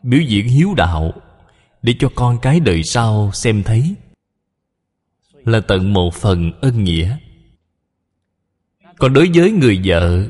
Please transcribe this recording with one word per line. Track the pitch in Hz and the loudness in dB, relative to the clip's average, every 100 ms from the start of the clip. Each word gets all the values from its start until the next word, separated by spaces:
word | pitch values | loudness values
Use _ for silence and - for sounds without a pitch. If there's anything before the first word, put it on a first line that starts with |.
biểu | 123 131 | 0 0
diễn | 156 104 110 | 0 -2 0
hiếu | 131 185 170 | 0 2 0
đạo, | 85 80 80 - - _ _ _ _ _ | -2 -2 -4 -6 -20 _ _ _ _ _
để | 120 120 | -4 0
cho | 135 | -2
con | - 123 120 | -2 -2 0
cái | 131 160 | 0 0
đời | 139 85 | 2 -2
sau | 80 120 113 107 104 | -2 -2 0 0 -2
xem | - 120 107 | -2 -2 -2
thấy, | 98 110 151 202 - _ _ _ _ _ _ _ _ _ _ _ _ | 0 0 -2 -6 -16 _ _ _ _ _ _ _ _ _ _ _ _
là | _ 117 113 | _ -2 -2
tận | 87 98 95 | 0 0 2
một | 101 87 | 0 -2
phần | - 107 90 82 - | -2 -2 0 -2 -2
ân | 135 120 | -2 -2
nghĩa. | 95 82 85 143 - - _ _ _ _ _ _ _ _ _ _ _ _ _ _ _ _ | -2 -2 -2 -6 -12 -20 _ _ _ _ _ _ _ _ _ _ _ _ _ _ _ _
Còn | 131 | 0
đối | 135 175 | 4 4
với | 170 180 | 4 4
người | 220 127 95 | 4 2 2
vợ | 95 85 87 87 101 | 0 0 2 0 -4